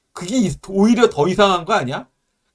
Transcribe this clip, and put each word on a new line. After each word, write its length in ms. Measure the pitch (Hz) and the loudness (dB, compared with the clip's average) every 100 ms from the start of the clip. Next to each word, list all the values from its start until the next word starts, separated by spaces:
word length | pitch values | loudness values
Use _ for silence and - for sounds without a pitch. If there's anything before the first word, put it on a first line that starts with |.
| _ | _
그게 260 | - 180 254 | -16 -6 -2
이-, 140 | 185 - - | -2 -4 -6
오히려 420 | 196 214 240 233 | 0 2 4 2
더 200 | 143 175 | 2 -2
이상한 340 | 185 202 175 | 2 2 2
거 100 | 170 | -2
아니야? 360 | 220 123 165 - _ _ _ _ | -2 -2 -8 -12 _ _ _ _